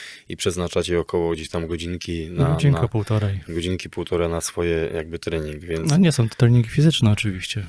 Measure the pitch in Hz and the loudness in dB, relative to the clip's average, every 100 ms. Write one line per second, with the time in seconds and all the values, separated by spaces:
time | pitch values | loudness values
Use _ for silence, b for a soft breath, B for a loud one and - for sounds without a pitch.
0 | B B B 87 101 87 85 90 85 85 | B B B -6 -4 -2 -2 -2 0 0
1 | 80 90 85 82 80 87 82 85 85 87 | 0 0 0 -2 -4 -6 -4 -6 -6 -8
2 | - 82 80 90 139 151 147 - 123 110 | -6 -6 -4 0 0 2 2 2 0 -2
3 | 101 107 101 95 85 82 87 92 - - | 0 0 0 -4 -6 -4 -2 -4 -6 -8
4 | 82 87 85 82 - - 87 82 80 80 | -2 0 0 -2 -4 -2 0 0 -2 -4
5 | 82 82 85 80 76 76 85 80 82 156 | -6 -8 -4 -4 -4 -8 -6 -2 2 4
6 | 175 135 113 - 117 120 113 - 156 - | 4 4 0 4 6 6 4 4 4 6
7 | 113 104 107 92 - 104 | 4 4 0 -4 -6 -8